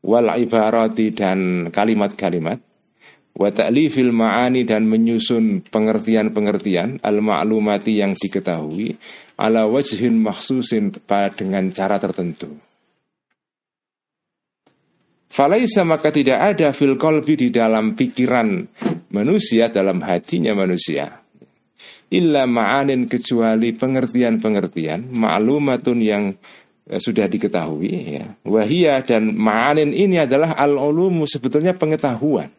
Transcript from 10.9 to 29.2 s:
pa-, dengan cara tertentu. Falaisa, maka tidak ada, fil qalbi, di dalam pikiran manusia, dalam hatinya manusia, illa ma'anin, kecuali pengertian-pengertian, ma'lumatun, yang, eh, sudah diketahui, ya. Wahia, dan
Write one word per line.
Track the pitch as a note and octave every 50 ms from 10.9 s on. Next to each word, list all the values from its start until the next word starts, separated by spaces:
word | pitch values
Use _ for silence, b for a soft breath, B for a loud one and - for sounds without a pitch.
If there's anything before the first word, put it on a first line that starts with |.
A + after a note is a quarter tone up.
| G2 - _
pa-, | - G2+ G2+ G2+ G2 -
dengan | - G2+ F#2+ F#2+ G2 F#2+ F#2+ F2+
cara | - F#2+ G2 G#2 G2
tertentu. | - F2+ - - F2+ E2+ D#2+ - - D2+ D2+ D2+ _ _ _ _ _ _ _ _ _ _ _ _ _ _ _ _ _ _ _ _ _ _ _ _ _ _ _ _ _ _ _ _ _ _ _ _ _ _ _ _ _ _ _ _ _ _ _ _ _ _ _ _ _
Falaisa, | _ - - C#3 C#3+ F#3 A3+ B3 A3 - G#3 F3+
maka | E3 D#3+ D3+ - D3+ D3
tidak | D3+ C3+ B2+ C3 G#2 C#3+ G3+ G3+
ada, | - E3 D3
fil | C3+ - C#3+ C#3 C3+
qalbi, | C3 - - D#3 D3+ C#3+ D3 D#3
di | C3+ B2+ A#2+
dalam | - A#2+ A2+ A2 A2 A2 A2 A2 A2 -
pikiran | B2+ B2 - - B2+ A#2+ B2 B2 A#2 A2 G2 F2 - - B B B B E2+ E2+ B _
manusia, | - G2+ G#2 C3+ F#3 G#3+ - - A#2 A2 A2+ A2+ A2+
dalam | G2 G2 G2 F#2 F#2 -
hatinya | F#2+ F2+ E2+ - - - E3+ - A2+ G#2
manusia, | G2+ F#2+ F2+ F2+ E2+ - - D2+ C#2 D2 - - - _ _ _ _ - _ _ _ _ _ _ B B B B B B B -
illa | F#3 F3+ E3 D3 C#3+ C3
ma'anin, | B2+ A#2+ A#2 A2 G2 A#2+ C#3 C#3 C#3 C3+ B2+ B2 A#2+
kecuali | - B2 B2 - B2+ A#2 A#2 A2+ A2 A2 A2+ A#2+ A2+
pengertian-pengertian, | A2+ - C3 C3 C3 B2+ A#2+ A#2+ B2 A#2+ A#2 A2+ A2 A2 A2 G#2+ G2+ F2+ F2 - E2+ D#2+ D#2 D#2 F2+ A#2+ B2+ B2+
ma'lumatun, | A#2 A2+ G#2 E2 F#2+ G#2+ A#2 C#3 D3+ C#3+ C#3 B2+ A#2+ - B2+ A#2+ A#2+ A2+
yang, | A2 G#2 G2+ G#2 G2 F#2+ _ B B B B B B B B _
eh, | - - F#2
sudah | - A#2+ G#2 G2+ G#2
diketahui, | F#2 F#2 G#2+ - C#3 - F2+ E2 D#2+ D#2 D2+ E2+ G2 - F3+ C3+ F2 D2
ya. | C#2+ D2+ - - _ _
Wahia, | - G2+ A2 G#2+ G#2+ C#3+ F3 F3 D#3 C#3 C3
dan | B2+ - A#2+ A2